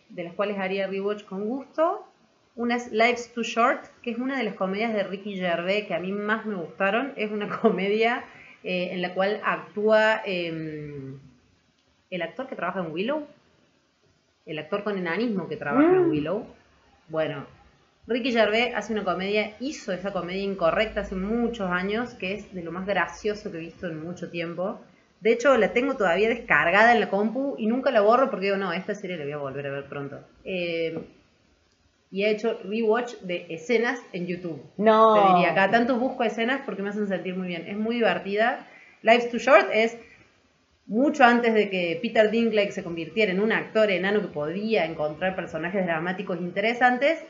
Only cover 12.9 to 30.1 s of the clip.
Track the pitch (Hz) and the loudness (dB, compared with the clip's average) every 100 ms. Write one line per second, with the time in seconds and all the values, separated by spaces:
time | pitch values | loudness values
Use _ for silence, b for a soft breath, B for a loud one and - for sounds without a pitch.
12.9 | 156 220 302 294 - _ _ _ _ _ | -4 -4 -4 -6 -16 _ _ _ _ _
13.9 | _ _ _ _ _ - 156 151 202 208 | _ _ _ _ _ -12 -10 -6 -4 -4
14.9 | 196 175 175 240 196 160 151 147 254 320 | -4 -2 -2 0 -2 -4 -6 0 4 6
15.9 | 370 339 302 294 208 277 - _ _ _ | 6 4 2 0 -4 -6 -18 _ _ _
16.9 | _ _ 156 156 147 117 - _ _ _ | _ _ -4 -2 -4 -12 -18 _ _ _
17.9 | _ - 240 247 226 214 220 240 233 196 | _ -4 -2 0 4 4 4 0 -2 -4
18.9 | 214 185 175 196 214 208 - 262 - - | -4 -2 -2 0 -2 -2 -6 -10 -8 -8
19.9 | 180 190 185 175 190 196 185 165 190 220 | -6 -4 -6 -6 -4 -4 0 0 2 0
20.9 | 214 202 190 196 233 233 226 185 180 190 | -4 -6 -6 -2 0 -2 -2 -2 -2 -2
21.9 | 220 240 - 185 208 - 185 165 170 190 | -4 -4 -8 -8 -8 -10 -12 -10 -8 -2
22.9 | 190 170 - 214 208 202 165 170 - 180 | -2 -2 -4 -6 -6 -8 -10 -12 -10 -10
23.9 | 156 160 180 175 170 170 170 190 233 b | -8 -10 -10 -10 -6 -6 -4 -6 -6 b
24.9 | b b _ 202 240 285 247 190 240 269 | b b _ 0 4 4 4 4 2 -2
25.9 | - 185 175 220 233 - 147 160 196 233 | 0 2 2 2 0 2 2 4 6 6
26.9 | 233 196 196 220 240 277 - 214 247 277 | 6 2 0 0 -2 -4 -2 -2 0 2
27.9 | 233 202 247 269 196 196 196 190 170 185 | 4 6 6 4 0 -2 -2 -2 -4 -6
28.9 | 196 180 175 143 147 139 135 139 139 139 | -8 -8 -8 -6 -6 -8 -8 -8 -8 -8
29.9 | 143 139 | -10 -10